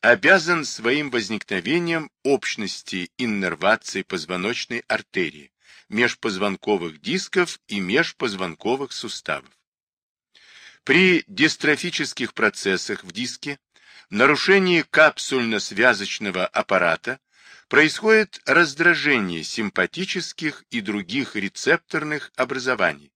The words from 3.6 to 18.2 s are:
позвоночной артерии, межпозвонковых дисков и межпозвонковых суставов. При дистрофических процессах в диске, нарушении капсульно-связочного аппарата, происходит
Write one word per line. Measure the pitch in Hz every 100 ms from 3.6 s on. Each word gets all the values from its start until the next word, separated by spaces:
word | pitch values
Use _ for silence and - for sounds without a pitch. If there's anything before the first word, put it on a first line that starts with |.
| 95 110 - 98
позвоночной | 92 95 78 90 95 120 - 120 -
артерии, | 110 98 - 85 76 71 _ _ - _
межпозвонковых | 104 120 - 113 95 101 95 - 104 85 78
дисков | 78 175 - - 175 - _
и | 104
межпозвонковых | 90 120 165 - 123 98 92 78 104 135 135
суставов. | - 113 - - 73 64 _ _ _ _ _ _ _ _ _ _ - - _ -
При | 143 185 175 -
дистрофических | 95 151 - 143 143 175 - 139 - 120
процессах | - 110 - 98 92 - 104
в | 92
диске, | 87 123 - - 143 _ _ _ - _
нарушении | 101 131 147 - 196 185 170
капсульно-связочного | 143 - 156 - - 135 117 110 - 98 123 104 98 - 104 90 90
аппарата, | - - 95 87 80 - 131 _ _ - - _
происходит | 127 151 - 214 220